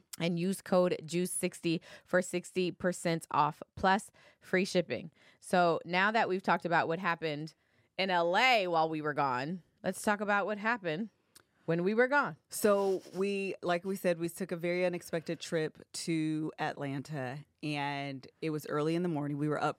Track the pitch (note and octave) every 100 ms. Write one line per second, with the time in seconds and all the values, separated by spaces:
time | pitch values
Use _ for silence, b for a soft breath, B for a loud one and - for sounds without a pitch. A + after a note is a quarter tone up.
0 | _ - F3 E3+ F3+ F#3+ - F#3 F3+ D#3+
1 | D3+ E3+ F3+ - F3+ - E3+ E3 B B
2 | B F3+ F3+ F3+ - F#3 F3+ - F#3 F3
3 | F3 E3 - - D3+ - - - F#3+ G3
4 | - b b b - F#3 G3+ F3+ D#3+ A2
5 | D#3 b b b - F#3 F3 D#3 E3 F3+
6 | G3+ A3+ F3 F#3 - F3 E3+ E3 C3 E3+
7 | F#3+ E3+ D#3+ D3 D#3+ - _ _ _ -
8 | F#3+ F3 E3+ F#3+ C4 A#3 F3+ E3 D#3+ D#3+
9 | D3+ C#3+ C#3 B2 D3 F#3 _ _ F#3 F3+
10 | - G#3 G3+ G3+ F#3+ G#3 A3 A#3+ F3 D#3
11 | A3 _ _ - _ _ - E3+ F#3 A3
12 | B3+ C#4+ G#3 D#3 _ - G#3+ G3+ G3 F#3
13 | - F3+ G3+ G3 G3 - F3 F3 F#3+ G3
14 | F#3 E3+ E3+ - F#3 E3+ F3 F3 F3+ F3
15 | - E3+ E3 D#3+ - E3+ D#3 - - -
16 | - D#3+ D#3 D#3 D#3 - D#3 - C#3 C#3
17 | - D3+ B2+ C#3+ - _ D3+ D3 C#3+ C#3+
18 | C#3 C3+ - _ D#3+ D3+ - D3+ D#3 E3+
19 | F3+ D3 D3 C#3+ D3+ C#3+ D3+